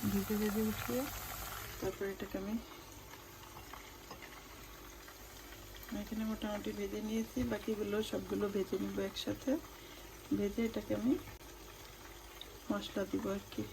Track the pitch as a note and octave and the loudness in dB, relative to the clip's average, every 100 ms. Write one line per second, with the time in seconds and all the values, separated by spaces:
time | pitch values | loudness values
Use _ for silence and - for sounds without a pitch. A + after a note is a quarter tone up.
0 | G#3 G3 G3 G#3+ G#3+ G#3 A3 G3+ - B3 | 6 4 4 4 6 6 4 2 2 2
1 | C#4+ - - - - - - - F#3+ F#3+ | 2 -2 -6 -6 -4 -4 -6 0 0 2
2 | G3 F#3+ G3 G3 G3 A3+ - - - - | -2 0 -2 -2 0 0 -2 -12 -12 -12
3 | - - - - - - - - - - | -12 -14 -14 -14 -12 -12 -12 -12 -12 -14
4 | - - - - - - - - - - | -12 -12 -12 -12 -14 -14 -14 -14 -12 -12
5 | - - - - - - - - - G#3 | -14 -14 -14 -12 -12 -12 -12 -10 -4 -2
6 | G#3 A3 A3 G#3+ G#3+ G#3 G3+ G#3 G3 G#3 | 0 0 2 2 0 0 0 0 0 0
7 | G#3+ A3 A3 - A#3+ G#3+ - G#3+ G#3 G#3 | 2 2 2 2 2 2 2 2 4 4
8 | A3 G3 F#3+ G3 G3+ G3+ F#3+ F#3+ G3 G3 | 4 0 2 2 4 4 4 2 2 2
9 | G3 - - G3+ - D4 - - - - | 0 0 0 2 4 4 2 -12 -12 -12
10 | - - - G3 G3+ G3+ A3+ A3 G#3+ G#3+ | -12 -14 2 4 4 4 2 2 0 4
11 | A3+ E4 - - - - - - - - | 6 4 2 -10 -12 -14 -14 -14 -14 -14
12 | - - - - - - - G#2 - - | -14 -14 -14 -12 -12 -12 -2 0 2 0
13 | F#2+ G2 G2 G2 - - G#2 | 2 2 2 0 -2 -4 -4